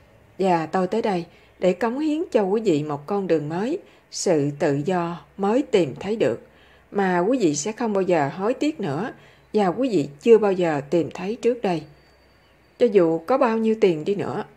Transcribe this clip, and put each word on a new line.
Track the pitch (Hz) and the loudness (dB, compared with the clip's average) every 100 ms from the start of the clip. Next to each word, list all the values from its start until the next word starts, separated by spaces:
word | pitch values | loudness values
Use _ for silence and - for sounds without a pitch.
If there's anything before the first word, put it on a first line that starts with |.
| _ _ _ - | _ _ _ -4
Và | 190 165 156 | 0 0 0
tôi | 185 180 | -2 -2
tới | 220 | -2
đây | 220 180 170 - _ _ | -2 -4 -6 -14 _ _
để | 185 | 0
cống | 180 233 254 | 0 -2 -2
hiến | 311 302 381 | -2 -2 0
cho | 226 | 0
quý | 185 220 | 0 0
vị | 220 147 | 0 0
một | 151 143 - | 0 -6 -6
con | 202 185 | -6 0
đường | 165 147 | -2 -2
mới, | 170 233 349 - _ _ | -4 -4 -6 -10 _ _
sự | - 202 156 143 143 | -6 0 0 0 -2
tự | 165 139 | -2 0
do | 151 180 170 170 - - | -2 -2 -4 -8 -14 -4
mới | 196 247 | 0 0
tìm | 294 196 151 - | 2 0 0 -4
thấy | 190 220 | -8 -2
được, | 139 117 - _ _ _ _ | 0 -2 -8 _ _ _ _
mà | 202 190 175 | -2 0 0
quý | 185 269 | 0 2
vị | 175 | 0
sẽ | 147 208 | 0 -6
không | 220 233 | -4 -2
bao | 196 | 0
giờ | 185 170 139 180 | 2 2 0 -2
hối | 202 | -4
tiếc | 262 294 302 | -2 -2 -2
nữa, | 190 139 233 - - _ _ | -6 -6 -6 -10 -20 _ _
và | 214 190 | 0 0
quý | 196 262 | 0 0
vị | 180 143 - | 0 -2 -2
chưa | 233 214 | 6 6
bao | 208 | 6
giờ | 185 175 147 143 | 2 0 -2 0
tìm | 175 156 | 0 0
thấy | - 185 240 | -6 -8 -2
trước | 233 240 | -2 0
đây. | 196 165 143 - _ _ _ _ _ _ _ - | -2 -4 -6 -18 _ _ _ _ _ _ _ 0
Cho | 240 | 4
dù | 196 165 165 | 6 4 2
có | - 262 | 0 2
bao | 247 226 | 2 2
nhiêu | 220 220 | 0 2
tiền | 202 156 | 2 2
đi | 160 | -2
nữa. | 202 117 156 - | -4 -4 -6 -10